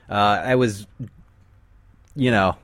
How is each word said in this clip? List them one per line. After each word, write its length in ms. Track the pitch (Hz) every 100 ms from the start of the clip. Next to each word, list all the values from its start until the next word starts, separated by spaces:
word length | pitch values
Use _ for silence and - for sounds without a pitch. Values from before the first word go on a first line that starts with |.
| -
Uh, 40 | 101 104 101
I 120 | 92 127
was, 300 | 123 98 104 - 120 - - _ _ _ _ - _ - - -
you 160 | 127
know, 260 | 110 95 85